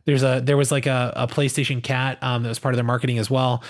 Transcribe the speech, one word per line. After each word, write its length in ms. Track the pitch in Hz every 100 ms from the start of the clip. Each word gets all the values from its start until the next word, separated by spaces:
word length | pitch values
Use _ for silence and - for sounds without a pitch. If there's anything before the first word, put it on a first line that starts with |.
There's 180 | - 139
a, 200 | 131 127
there 120 | 123 143
was, 140 | 139
like, 140 | 143
a, 280 | 135 127 123 -
a 100 | 120
PlayStation 560 | - 143 143 135 127
Cat, 360 | - 131 131 127
um, 200 | 127 120
that 60 | 117
was 100 | 113
part 160 | 135
of 20 | 123
their 80 |
marketing 340 | 120 120 127 120
as 120 | 107
well. 320 | 131 127 120 -